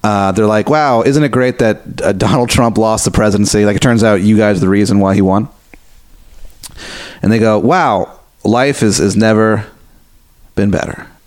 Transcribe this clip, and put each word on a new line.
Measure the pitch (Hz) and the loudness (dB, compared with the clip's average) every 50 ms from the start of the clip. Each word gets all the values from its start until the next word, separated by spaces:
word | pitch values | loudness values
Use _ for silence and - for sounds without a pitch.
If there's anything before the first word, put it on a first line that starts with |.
Uh, | - 107 104 101 98 98 | 0 0 0 0 0 0
they're | 92 101 110 | 0 0 0
like, | 107 107 107 101 - | 2 2 0 0 0
"Wow, | 151 156 151 139 127 113 | 0 0 2 2 0 2
isn't | 110 - 139 147 | 2 2 2 2
it | 151 139 | 0 0
great | 117 127 123 127 123 - | 0 0 -2 -2 0 0
that, | 123 110 104 - - - - 123 | 0 0 0 -2 -8 -14 -10 -4
uh, | - 95 | -2 -2
Donald | 101 95 - 101 - 135 123 120 | -2 0 0 0 0 0 0 0
Trump | - - 123 117 98 107 | 0 0 0 0 0 0
lost | 110 110 110 107 - | 0 0 0 -2 -2
the | - | -2
presidency? | - - 107 107 98 101 104 101 - 107 104 | -2 0 0 0 0 0 0 0 0 0 0
Like, | 104 104 | 0 0
it | 98 | 0
turns | - 131 117 113 | 0 2 2 2
out | 107 110 104 92 | 2 2 2 2
you | 92 107 107 | 2 2 2
guys | 107 110 104 104 | 4 2 2 0
are | 90 | 0
the | - 92 | 0 0
reason | 98 101 104 98 101 101 | 2 0 0 0 0 0
why | 98 98 98 | 2 2 2
he | 101 | 2
won." | 98 92 95 101 117 143 - _ _ _ - - _ - - - - - - - - - - - - - - - - - - - - - - - - - - - | 2 2 2 0 -2 -6 -12 _ _ _ -20 -20 _ -20 -20 -20 -20 -20 -20 -20 -20 -20 -20 -18 -18 -18 -18 -20 -20 -20 -20 -18 -18 -16 -16 -16 -16 -18 -12 -4
And | - 98 | -2 0
they | 110 113 | 2 2
go, | 113 110 107 104 | 2 2 2 2
"Wow, | - 120 170 185 165 135 107 92 - - - - _ _ _ _ - | 0 0 0 2 2 0 0 -2 -4 -6 -10 -20 _ _ _ _ -2
life | - 110 120 131 143 139 - | -2 0 0 0 -2 -2 0
is, | 113 107 98 76 | 0 0 0 0
has | 85 101 - | 0 0 0
never | 92 110 110 110 107 110 110 110 104 104 - - - - - - - _ _ _ _ _ _ _ _ - - _ | 0 2 2 2 2 2 2 0 -2 -4 -10 -18 -20 -20 -20 -20 -20 _ _ _ _ _ _ _ _ -20 -10 _
been | - 101 104 | -2 -2 0
better." | 92 - - - - - - - - _ _ | 0 -2 -4 -6 -10 -14 -18 -20 -20 _ _